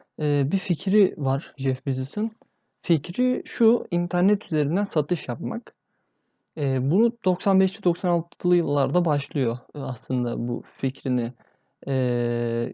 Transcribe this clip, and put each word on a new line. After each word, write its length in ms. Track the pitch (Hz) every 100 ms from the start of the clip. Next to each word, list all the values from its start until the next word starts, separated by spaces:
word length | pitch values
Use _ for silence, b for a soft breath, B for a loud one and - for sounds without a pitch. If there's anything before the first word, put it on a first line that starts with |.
| b -
E, 320 | 151 143 139
bir 60 | 185
fikri 560 | - 170 - 208 202 -
var 380 | 139 135 - -
Jeff 300 | 135 127 139
Bezos'ın. 440 | 131 131 - 220 - _ _ _ _
Fikri 600 | - 160 - 175 254 254 -
şu, 400 | - 226 233 -
internet 560 | 175 175 175 185 208 -
üzerinden 380 | 156 143 175
satış 440 | 208 160 147 175 -
yapmak. 460 | 127 196 240 - _ _ _ _ _ _ _ _ -
E, 320 | 139 131 135
bunu 220 | 175 233 -
doksan 360 | - 180 208 190
beşli, 240 | 190 -
doksan 240 | 180 165 180
altılı 480 | 170 165 - 175 175
yıllarda 480 | 160 143 131 165
başlıyor, 540 | 170 147 - 151 123 120 -
e, 40 | 147
aslında 720 | 131 127 - 127 120 120 120
bu 140 | 120 - _
fikrini, 520 | 135 - 139 127 117 - b b b b -
e, 840 | 135 127 120 120 120 120 117 117